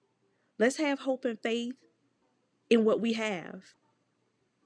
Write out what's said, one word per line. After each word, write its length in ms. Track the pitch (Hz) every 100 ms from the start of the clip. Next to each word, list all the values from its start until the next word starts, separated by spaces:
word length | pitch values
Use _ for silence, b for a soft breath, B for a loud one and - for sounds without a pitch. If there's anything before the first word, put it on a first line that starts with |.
| _ _ _ _ _ -
Let's 180 | 226 269
have 240 | 302 277
hope 240 | 269 254
and 140 | 254 220
faith 340 | 233 233 240 254 _ _ _ _ _ _ _ _ _
in 160 | 233
what 160 | 220 202
we 120 | 226
have, 600 | 226 220 180 - 190 - _ _ _ _ _ _ _ _ _